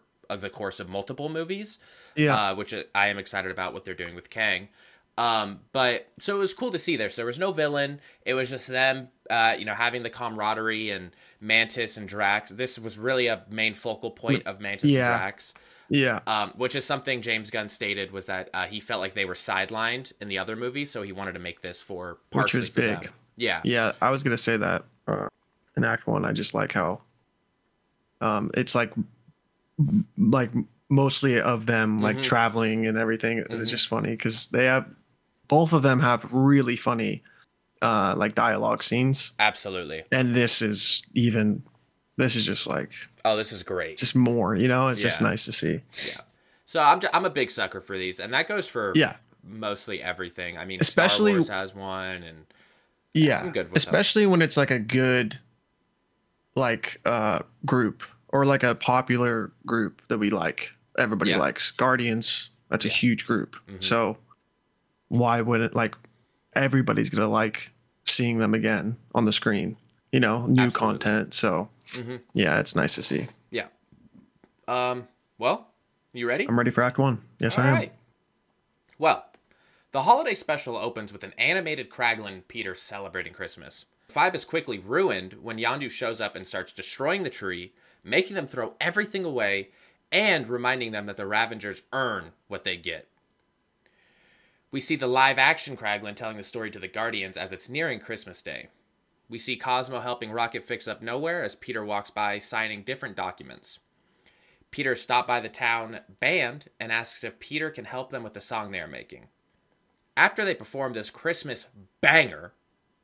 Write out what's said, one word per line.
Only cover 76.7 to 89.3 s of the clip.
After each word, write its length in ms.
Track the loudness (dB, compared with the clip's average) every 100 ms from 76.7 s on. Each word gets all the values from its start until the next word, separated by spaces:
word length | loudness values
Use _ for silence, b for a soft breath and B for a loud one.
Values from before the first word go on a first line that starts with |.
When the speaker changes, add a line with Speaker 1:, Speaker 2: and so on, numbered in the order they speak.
Speaker 2:
for 100 | 4
Act 140 | 4 4
One. 240 | 2 2 -4 -4
Yes, 180 | 0 4
Speaker 1:
All 80 | 4
Speaker 2:
I 20 |
am. 60 |
Speaker 1:
right. 200 | 4 0 -8 _ _ _ _ _ _ _ _ _ 2
Well, 280 | 4 4 -2 _ _ b b b b
the 120 | 2
holiday 300 | 6 6 4
special 440 | -2 -2 -4 -4 -6
opens 340 | -6 -6 -10
with 120 | -12 -12
an 80 | 0
animated 520 | 2 2 -2 -6 -8
Kraglin 540 | 0 0 0 -6 -12 -12
Peter 280 | -8 -8 -8
celebrating 580 | -10 -12 -8 -8 -8
Christmas. 520 | -10 -12 -12 -18 -20 -20 _ -4
The 60 |
vibe 220 | 2 2 0
is 100 | -4
quickly 340 | -4 -4 -8
ruined 600 | -2 2 2 0 -6 -12
when 160 | -12 -4
Yondu 340 | -2 -2 -6
shows 300 | -6 -6 -4
up 140 | -6 -8
and 100 | -10
starts 240 | -8 -8
destroying 520 | -12 -10 -4 -2 -2
the 60 | -4
tree, 440 | -6 -6 -8 -10 b b b
making 320 | -2 0 0 -4
them 120 | -6
throw 280 | -6 -6 -4
everything 460 | -2 -2 -2 -4
away, 440 | -4